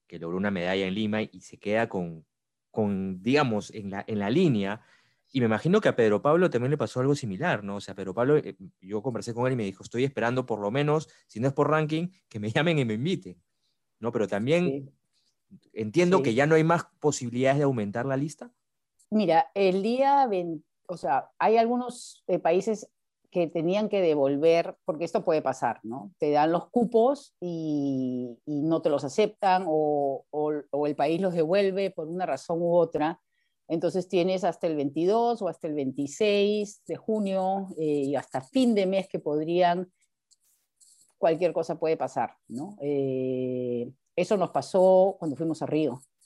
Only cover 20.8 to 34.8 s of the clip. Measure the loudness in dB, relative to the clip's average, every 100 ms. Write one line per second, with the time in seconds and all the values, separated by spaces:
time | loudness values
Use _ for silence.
20.8 | -14 -8 -2 -2 -2 0 4 4 4 0
21.8 | -4 -10 -16 -12 -2 0 2 2 0 -4
22.8 | -6 _ _ _ _ -2 -2 0 0 0
23.8 | 0 2 2 4 2 2 4 4 2 -6
24.8 | -8 -6 -2 -2 0 0 0 -2 -2 -2
25.8 | -8 -12 -12 -4 2 4 4 2 0 0
26.8 | 2 4 2 2 -6 _ -8 -4 -2 -2
27.8 | 0 -2 -2 -4 -8 -10 -6 -2 0 0
28.8 | 0 0 -2 0 0 0 2 2 2 0
29.8 | 2 2 0 -2 -6 -4 -2 -4 -4 -2
30.8 | -2 0 0 0 0 0 2 2 2 0
31.8 | -4 -4 -8 -6 -4 -4 -4 -2 2 4
32.8 | 4 2 -2 -4 _ _ _ _ -8 -4
33.8 | -2 -2 0 0 2 0 -2 -2 -2 -2